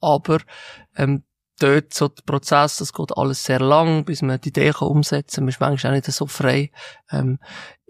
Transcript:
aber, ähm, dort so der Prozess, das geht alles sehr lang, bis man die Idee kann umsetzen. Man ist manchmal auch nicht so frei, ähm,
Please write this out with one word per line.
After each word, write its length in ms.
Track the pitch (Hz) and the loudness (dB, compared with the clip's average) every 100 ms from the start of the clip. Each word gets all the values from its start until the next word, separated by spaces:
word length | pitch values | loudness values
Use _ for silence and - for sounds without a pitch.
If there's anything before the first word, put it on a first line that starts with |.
aber, 380 | 160 147 - 156 - - - - - - | 0 2 2 -2 -2 -14 -20 -20 -14 -4
ähm, 260 | 139 139 - _ _ - | -2 -2 -6 _ _ 0
dort 340 | 143 147 147 | 2 4 2
so 140 | - 143 | -2 -4
der 160 | - | -4
Prozess, 540 | - 143 - 147 147 - | -4 -4 2 2 2 0
das 140 | 143 | -8
geht 240 | - 151 - | -8 -6 -2
alles 280 | 135 135 | -2 -2
sehr 160 | - 127 | -2 0
lang, 440 | 135 151 165 160 | 4 4 4 2
bis 200 | 147 151 | -2 -4
man 180 | 135 131 | -2 -2
die 80 | 139 | -4
Idee 220 | 147 143 | 0 2
kann 160 | 147 139 | 2 2
umsetzen. 540 | 147 147 143 - - | 2 2 0 -4 -4
Man 80 | 131 | -4
ist 100 | - | 0
manchmal 320 | 139 135 131 | 0 0 0
auch 40 | 135 | 0
nicht 160 | 139 | -2
so 140 | - 143 | -6 -6
frei, 460 | - 135 135 143 - - - _ | -2 0 0 -2 -8 -20 -20 _
ähm, 260 | 143 131 135 - - - - _ | -4 -2 -4 -8 -18 -20 -20 _